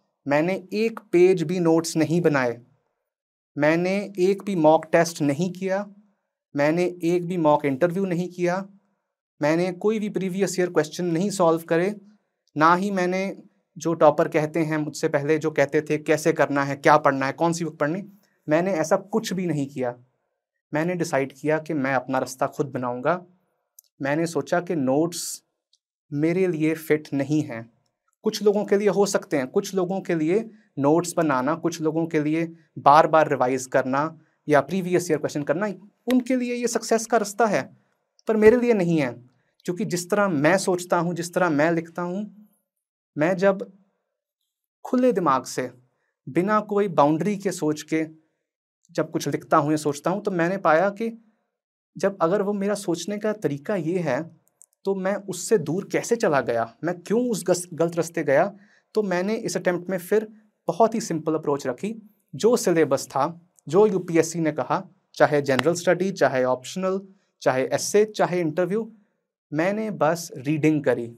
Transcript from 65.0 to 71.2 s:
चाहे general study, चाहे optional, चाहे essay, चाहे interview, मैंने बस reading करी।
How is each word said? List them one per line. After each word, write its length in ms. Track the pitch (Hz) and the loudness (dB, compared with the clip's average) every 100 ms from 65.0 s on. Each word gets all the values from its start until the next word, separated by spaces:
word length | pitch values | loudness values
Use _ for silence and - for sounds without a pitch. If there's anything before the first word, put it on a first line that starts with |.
| _ | _
चाहे 280 | - 143 147 | 2 2 4
general 320 | 135 127 147 | 2 0 0
study, 360 | 170 185 175 196 | 0 0 0 -2
चाहे 340 | 185 139 131 | 0 0 2
optional, 560 | 127 127 - 185 190 196 196 _ _ _ | -2 -2 -6 -6 -4 -4 -8 _ _ _
चाहे 260 | 147 131 131 | -2 -2 -2
essay, 320 | 143 - 208 | -4 0 0
चाहे 360 | 214 214 160 180 | 0 0 -2 0
interview, 520 | 165 165 175 214 226 - _ _ _ _ _ | -2 -2 -2 -4 -8 -16 _ _ _ _ _
मैंने 380 | 147 180 208 220 | -4 -2 -2 -6
बस 420 | 156 147 170 - 135 | 0 0 0 -6 -8
reading 480 | 127 156 156 151 | -4 0 2 2
करी। 320 | 135 120 117 117 | 2 0 -4 -14